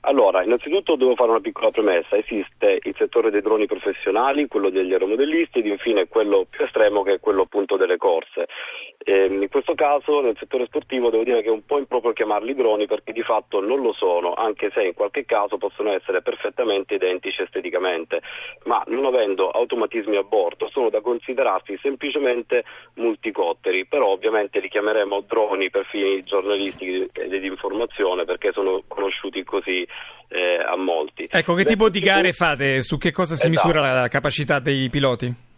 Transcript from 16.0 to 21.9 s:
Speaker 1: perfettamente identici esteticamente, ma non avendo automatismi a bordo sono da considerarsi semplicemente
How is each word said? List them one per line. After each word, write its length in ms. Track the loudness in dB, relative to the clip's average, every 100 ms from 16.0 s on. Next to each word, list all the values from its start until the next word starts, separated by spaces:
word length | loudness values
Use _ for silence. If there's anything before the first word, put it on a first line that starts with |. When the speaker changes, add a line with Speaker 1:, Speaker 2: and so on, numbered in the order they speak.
| -2 -4
Speaker 1:
perfettamente 760 | -2 -6 -8 -4 -2 -2 -2 -2
identici 440 | -2 -2 -6 -6
esteticamente, 800 | -6 -6 -4 -4 -2 -4 -4 -6 -6 -16 -16 -14
ma 180 | -2 -2 -2
non 180 | -2 0
avendo 420 | 2 2 2 0
automatismi 680 | 0 -2 0 -2 -2 -2 -2
a 60 |
bordo 460 | 0 0 0 -2 -6
sono 220 | 0 0
da 100 | 0
considerarsi 800 | 0 -4 -4 -2 0 0 -4 -6
semplicemente 840 | -6